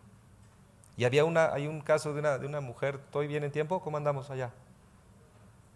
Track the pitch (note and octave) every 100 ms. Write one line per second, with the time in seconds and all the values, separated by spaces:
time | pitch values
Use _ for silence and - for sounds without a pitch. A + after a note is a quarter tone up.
0 | - - - - - - - - - -
1 | A#2+ C3+ D#3+ E3 D#3+ C3+ D3 D#3 C#3+ D#3
2 | D3+ C#3+ D3 B2+ C#3 D3 B2 A2+ C#3 C3+
3 | - D3 D3 D3 C#3+ C#3+ D3+ F#3 D#3 D3+
4 | D3 C#3+ C3 C3 B2 - - - - -
5 | - - - - - - -